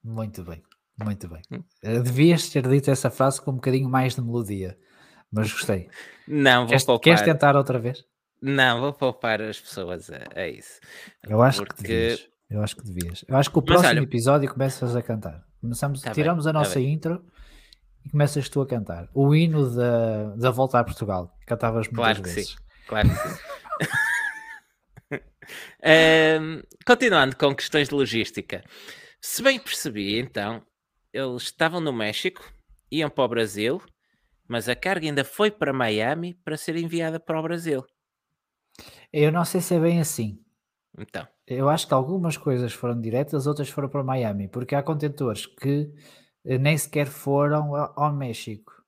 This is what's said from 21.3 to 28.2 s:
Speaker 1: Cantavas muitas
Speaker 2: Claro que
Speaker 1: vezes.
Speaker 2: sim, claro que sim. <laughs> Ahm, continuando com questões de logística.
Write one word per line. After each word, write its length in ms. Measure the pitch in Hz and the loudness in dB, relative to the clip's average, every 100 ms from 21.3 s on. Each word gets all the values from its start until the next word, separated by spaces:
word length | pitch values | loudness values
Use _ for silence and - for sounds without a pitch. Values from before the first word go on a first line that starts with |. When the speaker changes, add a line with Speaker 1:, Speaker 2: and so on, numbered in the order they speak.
| - - | -14 -6
Speaker 1:
Cantavas 400 | 117 117 113 107 | -2 0 -2 -4
muitas 100 | 117 | 0
Speaker 2:
Claro 260 | 113 104 | 0 0
que 60 | 90 | -2
Speaker 1:
vezes. 180 | 90 98 | -6 -8
Speaker 2:
sim, 60 | - - _ - | -10 -20 _ -6
claro 200 | 110 - | 2 4
que 60 | |
sim. 240 | 587 622 - 640 571 - 640 | 2 -4 -8 -14 -16 -12 -6
<laughs> 320 | - - 855 906 855 880 906 - _ _ _ - _ 143 _ _ - - - - | -4 -2 -2 -2 -6 -10 -18 -20 _ _ _ -20 _ -12 _ _ -20 -18 -18 -4
Ahm, 800 | - 160 160 160 156 160 156 160 - _ - | 6 8 8 6 4 2 -2 -10 -14 _ 2
continuando 500 | 240 247 175 135 127 | 4 6 4 2 2
com 180 | 143 | 0
questões 340 | 139 - 156 143 | 0 -2 0 0
de 60 | |
logística. 680 | 143 127 113 | 0 0 0